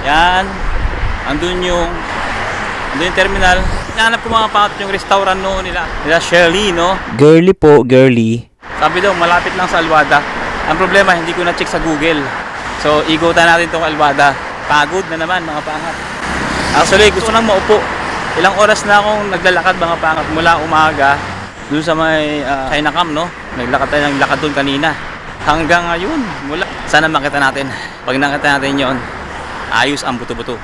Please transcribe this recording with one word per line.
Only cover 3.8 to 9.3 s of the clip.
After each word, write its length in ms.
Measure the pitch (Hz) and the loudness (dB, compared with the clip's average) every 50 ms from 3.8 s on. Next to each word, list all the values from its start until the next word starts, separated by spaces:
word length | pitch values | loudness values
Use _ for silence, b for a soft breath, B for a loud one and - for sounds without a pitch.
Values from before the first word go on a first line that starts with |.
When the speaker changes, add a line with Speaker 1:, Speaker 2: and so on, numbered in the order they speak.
| - - - | -6 -6 -2
Speaker 1:
Hinahanap 260 | 233 226 226 233 226 - | 0 0 0 0 0 -2
ko, 20 | 233 226 | 0 0
mga 160 | 226 220 214 | 0 0 2
pangat, 240 | 214 208 208 202 202 - | 2 2 2 2 0 -6
yung 80 | 202 196 | -6 -6
restaurant 480 | 196 190 - - 196 196 196 190 185 190 | -6 -6 0 0 2 2 2 2 0 0
noon 320 | 190 190 190 190 185 185 | -2 -4 -4 -4 -4 -4
nila. 160 | 175 180 165 160 - - | -6 -6 -6 -6 -6 -6
Nila 160 | - 147 160 170 | -2 0 0 0
Shirley, 560 | 165 - 170 170 180 165 165 196 214 202 175 | 2 2 4 4 4 4 4 2 0 0 0
no? 240 | 170 170 180 190 - - - - | 0 0 0 0 -2 -4 -8 2
Speaker 2:
Girly 400 | 117 139 151 160 165 175 185 190 | 6 8 8 8 8 8 6 4
po, 320 | _ - 151 147 143 127 | _ 6 8 8 8 6
girly. 560 | 123 131 127 131 135 127 117 113 113 113 120 120 _ _ _ - - - - | 6 6 6 6 6 6 4 2 0 0 -2 -6 _ _ _ -16 -12 -4 -2
Speaker 1:
Sabi 240 | 147 156 165 180 185 | -2 0 0 0 0
daw, 80 | 202 190 | 0 2
malapit 400 | 175 170 170 | 2 2 2